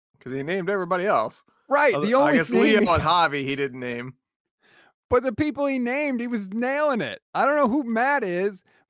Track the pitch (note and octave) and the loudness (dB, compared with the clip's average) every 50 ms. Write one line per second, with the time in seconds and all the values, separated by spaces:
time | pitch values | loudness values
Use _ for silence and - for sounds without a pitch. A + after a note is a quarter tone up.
0 | _ _ _ _ - B2 C3 C3+ C#3 D#3+ F#3 G3 F3 F3+ G#3 F#3+ F3+ E3+ F#3 F3+ | _ _ _ _ -14 -10 -8 -8 -6 -4 -4 -4 -2 -2 -2 -2 -2 -2 -2 -2
1 | F3+ G#3+ F3 A#2+ A2 B2+ - - - _ _ _ _ - C4+ C#4+ D4 C4+ F#3+ C#3+ | 0 0 0 0 0 -2 -6 -12 -20 _ _ _ _ -2 2 2 4 4 2 2
2 | E3 G#3 B3 C4+ C#4+ D4 D4 - E3 A#3+ A#3+ A3+ A3+ A3 G#3+ G#3+ - F3+ E3 D#3 | 0 2 2 4 4 4 4 2 2 2 2 4 4 4 4 4 4 4 2 2
3 | - D#3 E3+ F3 E3 D3+ C#3+ C#3+ C3+ C3 C#3 C3+ C#3 C3+ B2 C3 B2 B2 A#2+ A#2+ | 2 4 4 4 4 2 0 -2 -4 -4 -2 -2 -4 -4 -4 -6 -8 -6 -6 -8
4 | B2 C3 B2+ _ _ _ _ _ _ _ _ _ _ _ _ _ _ _ _ _ | -8 -10 -14 _ _ _ _ _ _ _ _ _ _ _ _ _ _ _ _ _
5 | _ - B3 B3+ B3 C4 G#3 - D4+ D4+ - C#4+ C#4+ C#4 C4+ B3+ A#3+ A#3+ B3+ C#4+ | _ 0 0 0 0 0 -2 -2 -2 -2 -2 -2 -2 -2 -2 -2 -2 -2 -2 -2
6 | D4+ C#4+ B3+ A3+ A#3+ A#3+ A#3+ G#3+ G3+ F#3+ G3+ A#3 A#3+ B3+ C#4 D4 D4+ D4 C4 G#3+ | -2 -2 -2 -2 -4 -4 -6 -6 -6 -6 -6 -4 -4 -2 -2 0 0 0 0 -2
7 | D3 A2+ F#2+ - - _ - E3+ A3 C4+ D4 D4 C#4+ G#3+ A#3+ D4+ B3+ A#3 A3+ A3+ | -2 -4 -6 -10 -12 _ -2 0 0 2 2 2 2 2 2 0 -2 -2 -2 0
8 | B3 C#4 D4 C4+ A3 F#3 F3 F3 G3 G#3+ G3 - - _ _ _ _ _ | 0 0 0 0 -2 -2 -2 -2 -2 -4 -4 -8 -14 _ _ _ _ _